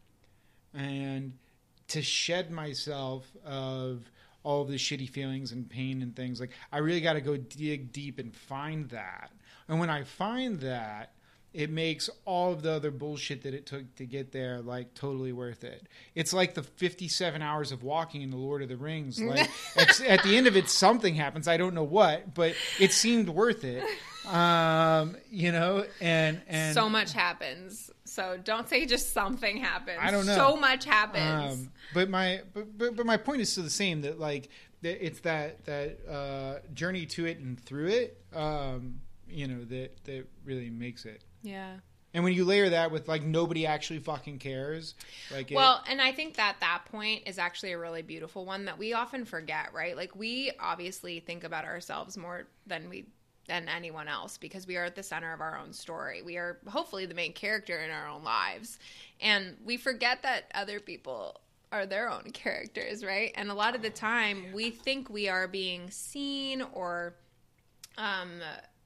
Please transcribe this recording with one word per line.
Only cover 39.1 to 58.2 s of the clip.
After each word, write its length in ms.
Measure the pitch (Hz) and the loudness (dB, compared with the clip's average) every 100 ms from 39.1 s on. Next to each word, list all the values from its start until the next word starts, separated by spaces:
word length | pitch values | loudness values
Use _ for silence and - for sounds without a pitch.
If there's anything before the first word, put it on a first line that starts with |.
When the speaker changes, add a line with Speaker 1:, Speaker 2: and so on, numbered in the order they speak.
| - - | -14 -12
Speaker 1:
you 180 | 156 139 | -6 -6
know, 180 | 123 117 | -6 -6
that, 360 | 127 131 - | -8 -8 -12
that 220 | - 135 131 - | -12 -10 -12 -16
really 260 | 143 127 120 | -8 -6 -6
makes 340 | 117 120 117 | -6 -8 -10
it. 180 | 113 107 - - | -14 -16 -20 -16
Speaker 2:
Yeah. 320 | 214 196 190 190 - _ _ | -12 -10 -10 -14 -20 _ _
Speaker 1:
And 100 | 170 | 0
when 80 | 180 | 2
you 140 | 180 180 | 4 6
layer 240 | 202 196 | 6 6
that 200 | 165 165 | 6 2
with, 160 | 156 156 | 0 -2
like, 140 | 160 | -2
nobody 440 | 156 156 170 160 160 | 2 2 2 2 0
actually 320 | 151 - 160 | 0 -2 -6
fucking 400 | 151 147 151 139 | -6 -6 -6 -10
cares, 560 | 139 131 143 160 160 - - - - | -8 -6 -6 -6 -8 -14 -18 -16 -10
like, 200 | 135 123 | -8 -2
it 40 | |
Speaker 2:
Well, 280 | 269 269 247 - | 6 8 6 2
and 140 | 269 | 2
I 120 | 262 | 2
think 240 | 269 311 311 | 2 -4 0
that 200 | 208 196 | 0 2
that 240 | 175 175 - | 0 0 -4
point 340 | 214 214 214 - | -6 -4 -4 -6
is 120 | 180 | -4
actually 340 | 175 - 190 | -4 -4 -6
a 60 | 175 | -6
really 220 | 170 165 | -6 -8
beautiful 460 | 165 160 160 196 185 | -8 -10 -10 -10 -8
one 180 | 196 196 | -6 -6
that 120 | 160 | -6
we 160 | 214 | -2
often 320 | 233 240 269 233 | 0 -2 -4 -6
forget, 480 | 165 160 151 - | -8 -4 -4 -4
right? 200 | - 165 | -4 -6
Like, 200 | 156 185 190 | -4 -8 -8
we 360 | 220 247 269 - | -6 -4 -4 -4
obviously 640 | 170 170 175 185 180 170 | -4 -4 -6 -10 -10 -12
think 240 | 165 170 | -10 -12
about 220 | 165 165 160 | -8 -8 -6
ourselves 500 | 170 - - - 190 | -8 -8 -8 -8 -12
more 300 | 170 175 - _ - | -10 -12 -14 _ -10
than 220 | 165 175 | -10 -10
we, 180 | 180 214 _ _ _ - | -14 -16 _ _ _ -6
than 220 | 175 170 | -6 -4
anyone 400 | 165 170 156 151 | -6 -6 -10 -6
else 300 | 135 85 - | -6 -6 -12
because 280 | 156 190 185 | -14 -14 -8
we 100 | 180 | -4
are 60 | |
at 100 | 175 | -4
the 80 | 180 | -6
center 320 | 190 160 165 | -8 -8 -6
of 80 | 160 | -6
our 160 | 156 156 | -6 -6
own 160 | 143 | -10
story. 480 | - - 165 139 87 | -14 -12 -8 -8 -8
We 140 | 175 175 | -10 -6
are 200 | 175 175 202 | -6 -8 -6
hopefully 380 | 240 339 196 | -6 -6 -8
the 100 | 185 | -8
main 200 | 170 165 | -6 -6
character 440 | - 196 214 202 170 | -4 -4 -4 -4 -6
in 120 | 160 | -6
our 180 | 156 147 | -8 -8
own 140 | 147 | -8